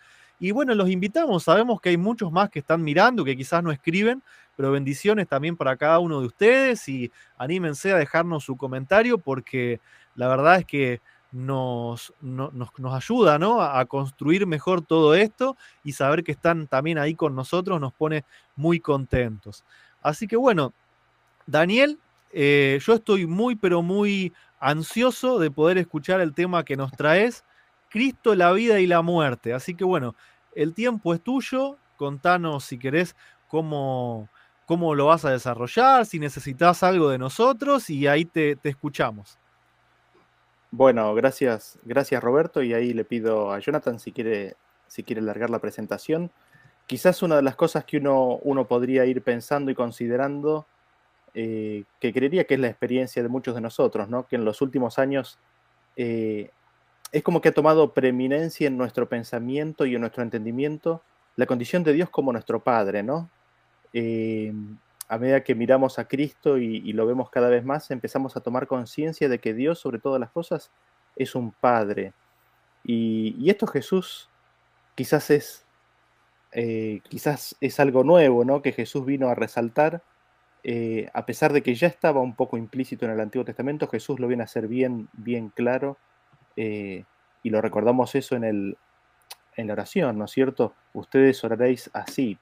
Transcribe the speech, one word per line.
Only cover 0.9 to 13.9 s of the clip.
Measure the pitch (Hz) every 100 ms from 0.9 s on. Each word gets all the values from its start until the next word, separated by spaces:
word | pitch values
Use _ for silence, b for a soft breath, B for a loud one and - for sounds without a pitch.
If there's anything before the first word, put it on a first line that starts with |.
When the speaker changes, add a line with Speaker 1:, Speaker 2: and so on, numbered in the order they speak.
| 185 208 330 320 185
Speaker 1:
sabemos | - 180 240 208
que | 180
hay | 170
muchos | 196 233 185
más | 165 202
que | 151
están | - 165
mirando, | 156 147 226 240
que | 135 131
quizás | 135 170
no | 170
escriben, | 143 - 175 220 262 - b b -
pero | 135
bendiciones | 139 139 139 202 214 175
también | 139 151 170
para | 135 131
cada | 151 165
uno | 175 147
de | 123
ustedes | - 208 262 269 233 -
y | 131 120 b b _
anímense | 127 180 165 143 196
a | 190
dejarnos | 147 160 170 160
su | - 127
comentario | 135 131 135 196 233 233
porque | 139 135 - 131 123 117 b b b -
la | 123
verdad | 131 151 185
es | 170
que | 143 131 120 b b _
nos, | 127 131 135 127 120 120 120 - _
no-, | 135 131 139
nos, | 135 120 -
nos | 131 131
ayuda, | - 240 185 147
¿no? | 190 233
a, | 160 135
a |
construir | 127